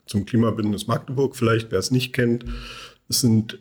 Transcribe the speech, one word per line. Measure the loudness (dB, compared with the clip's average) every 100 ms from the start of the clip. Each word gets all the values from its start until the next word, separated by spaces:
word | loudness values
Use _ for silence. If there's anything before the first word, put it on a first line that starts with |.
| -4
Zum | -4 0
Klimabündnis | 2 2 2 -2 -2 -2
Magdeburg | -4 -4 -2 -2 2
vielleicht, | 2 2 0
wer | -2
es | 0
nicht | 0 0
kennt. | 0 2 2 -2 -10 -12 -16 -18 -18 -6
Es | 0
sind, | 4 4 2 -2